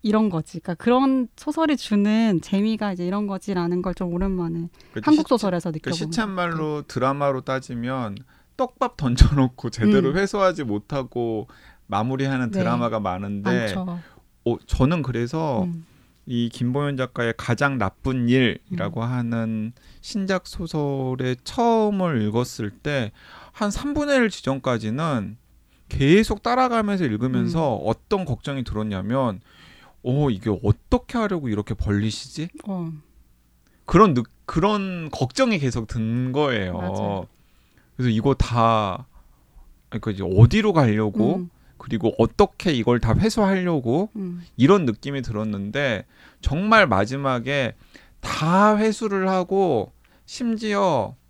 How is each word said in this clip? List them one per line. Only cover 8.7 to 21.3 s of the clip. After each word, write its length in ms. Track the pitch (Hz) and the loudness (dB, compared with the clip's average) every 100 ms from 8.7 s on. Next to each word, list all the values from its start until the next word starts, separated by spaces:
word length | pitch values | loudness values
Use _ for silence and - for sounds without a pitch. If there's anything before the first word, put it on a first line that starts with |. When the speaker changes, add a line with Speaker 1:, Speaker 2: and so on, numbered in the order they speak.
| _ 240 - | _ -6 -2
Speaker 2:
던져놓고 760 | 131 120 - 143 131 - 120 | -2 4 4 4 0 -2 -10
제대로 400 | - 208 202 160 | 0 4 4 2
Speaker 1:
음. 60 | 170 | 0
Speaker 2:
회수하지 480 | 196 208 190 160 | -2 2 0 0
못하고 840 | 127 104 - 143 123 120 117 110 - - - _ - | -4 -4 -4 -6 -4 -4 -2 -4 -8 -18 -20 _ -4
마무리하는 640 | 101 117 131 135 135 123 | -2 -2 -2 -2 -2 -2
Speaker 1:
네. 80 | 95 | -2
Speaker 2:
드라마가 400 | 113 120 117 110 | 0 0 0 -2
많은데, 500 | 98 92 101 101 101 123 110 | -2 -4 -6 -4 -2 -2 -2
Speaker 1:
많죠. 240 | 95 180 175 - - _ _ - | -4 -6 -8 -12 -20 _ _ -4
Speaker 2:
어, 100 | 117 - | -4 -4
저는 360 | - 131 175 | 0 2 2
그래서 600 | 131 120 120 160 156 117 | -2 -4 -4 -4 -2 -2
Speaker 1:
음. 200 | 92 165 - _ _ _ | -2 -6 -14 _ _ _
Speaker 2:
이 240 | - 120 117 | -6 -4 -4
김보현 460 | - 123 135 143 135 | -2 -2 -2 -2 -4
작가의 380 | 127 - 117 - | -6 -2 -4 -4
가장 400 | - 117 143 135 | -4 0 0 0
나쁜 520 | 98 _ 135 131 120 | -4 _ -4 0 4
일이라고 720 | 127 120 - _ - 98 - | 4 4 0 _ -6 -4 -4
Speaker 1:
음. 40 | 117 | -4
Speaker 2:
하는 680 | 127 117 117 113 110 107 - - - | -4 -2 -4 -2 -4 -6 -10 -20 -20
신작 460 | - 202 190 190 - | -8 -6 -2 -4 -4
소설의 920 | - 165 156 143 135 131 131 127 | -10 -6 -2 -2 -2 -4 -2 -2